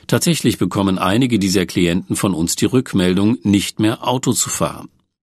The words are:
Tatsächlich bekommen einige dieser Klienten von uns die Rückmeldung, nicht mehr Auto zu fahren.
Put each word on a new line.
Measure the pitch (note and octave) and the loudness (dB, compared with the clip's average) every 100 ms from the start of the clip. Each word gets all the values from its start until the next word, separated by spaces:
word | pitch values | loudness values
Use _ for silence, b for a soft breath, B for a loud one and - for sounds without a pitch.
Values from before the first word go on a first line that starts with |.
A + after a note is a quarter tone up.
| B | B
Tatsächlich | A#2+ - E3 B2+ G2 | 0 2 0 0 0
bekommen | F2+ G#2+ G2 F#2 | 0 0 0 0
einige | F#2 G#2+ C3 A2+ | 0 0 2 0
dieser | F#2+ F#2+ F2 | 2 0 0
Klienten | - F2 F2 - G2+ | 0 0 0 -2 -2
von | G#2+ | -2
uns | D#2+ E2+ - | 0 -2 -2
die | |
Rückmeldung, | G#2+ B2+ B2+ G#2 F2+ F#2 G#2 B2 | 0 0 0 0 2 2 2 0
nicht | G#2 G2+ - - | 2 2 0 -2
mehr | A2 B2+ - | -2 -2 -2
Auto | B2+ C3 | -2 0
zu | A2 - | -2 -2
fahren. | - D2+ - - _ _ _ | -2 -4 -4 -16 _ _ _